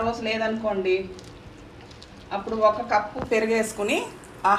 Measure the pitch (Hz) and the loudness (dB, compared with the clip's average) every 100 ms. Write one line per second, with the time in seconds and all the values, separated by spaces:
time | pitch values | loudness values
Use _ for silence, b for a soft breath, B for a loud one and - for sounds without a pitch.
0 | 226 226 220 220 220 226 214 196 185 185 | 2 -2 -2 -2 -2 -2 -2 0 2 0
1 | 190 - - - - - - - - - | 0 -12 -16 -18 -18 -18 -20 -20 -20 -20
2 | - - - 196 214 220 214 214 226 208 | -20 -18 -8 -6 -2 4 6 4 2 2
3 | - 262 - 220 220 226 220 - 208 349 | 0 -4 0 2 4 2 0 -2 0 0
4 | - - - - 190 | -2 -10 -18 0 4